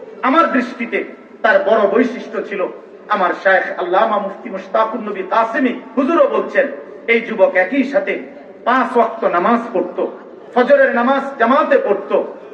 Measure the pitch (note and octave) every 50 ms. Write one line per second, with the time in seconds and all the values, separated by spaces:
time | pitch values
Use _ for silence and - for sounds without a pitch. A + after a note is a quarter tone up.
0 | - - - - A3+ C4 C#4+ E4 D#4+ - - B3+ A#3+ - - - A#3 - - -
1 | - - - - - - - - - A3 G3 G3 - G3+ A3 A3 G3+ F#3+ G#3 A#3+
2 | B3+ - - - - - A3+ G3 - - G3+ F#3+ F3 D#3+ - - - - - -
3 | - - G#3 G3 F#3 F3 D#3 - - F#3+ F#3+ F3 - - - - F3+ F3 F3+ G3
4 | A3 A3 G#3 G3 G3 F#3+ - - - - F#3+ F#3+ - - - A3 A3 A3 A#3+ A#3
5 | G#3+ G#3 F#3 F#3+ F#3 - G3 A3+ A3+ - - - C4 A#3+ A#3 - - - - B3+
6 | C#4+ - E4 D#4 C#4 - G#3+ G3 A3+ - - G3 F3 - - - - - - -
7 | - A3+ A#3 A#3 - - A3 G3 F#3+ - - F#3 F#3 - C4 C#4+ B3 - - G3
8 | - G3+ F3+ - - - - - - - - - - A3+ B3 C4 B3 - - A#3+
9 | A3+ A3+ - - A3+ F3+ E3+ F3 F#3 A3 A#3+ - - - - F3+ - - - F#3+
10 | E3+ - - - - - - - - - - A#3+ B3 - C#4+ C#4 C4+ A#3+ A#3 A#3+
11 | A#3+ C4 C#4 C4 - - - - A#3 A3+ C4+ D4+ - - C#4+ A#3 - G3+ G3 G3
12 | - - G#3 - - - - - - -